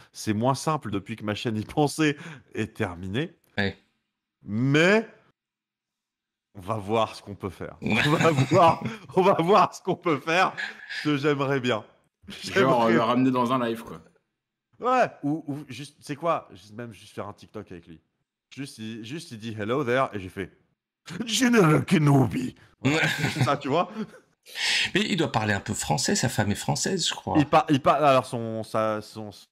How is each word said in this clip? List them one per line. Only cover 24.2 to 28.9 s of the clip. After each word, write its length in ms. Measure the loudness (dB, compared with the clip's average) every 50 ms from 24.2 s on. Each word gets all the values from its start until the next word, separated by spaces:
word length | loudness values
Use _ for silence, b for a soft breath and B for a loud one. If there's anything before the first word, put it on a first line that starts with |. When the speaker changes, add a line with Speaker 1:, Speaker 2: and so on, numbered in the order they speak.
| _ _ _ _ _ B B B B B B B B B 0
Speaker 2:
Mais 60 | 0 0 0
il 80 | 0
doit 160 | 0 0 0
parler 220 | 0 0 0 0 0
un 60 | 0
peu 120 | -2 -4
français, 420 | -6 -4 -2 -2 -2 -2 0 0 0
sa 140 | 0 0 0
femme 220 | 0 0 0 0
est 20 | -2
française, 520 | -2 -2 -4 -4 -2 -2 -2 -2 -2 -2 -4
je 60 | -4
crois. 240 | -6 -4 0 0 0
Speaker 1:
Il 80 | 2
par-, 180 | 4 2 2 4 4
il 100 | 0 2
par-, 220 | 2 2 2 4 4
alors, 220 | 4 4 4 2
son, 360 | 0 -4 -6 -6 -6 -6 -8
sa, 380 | -8 -4 -2 -2 0 0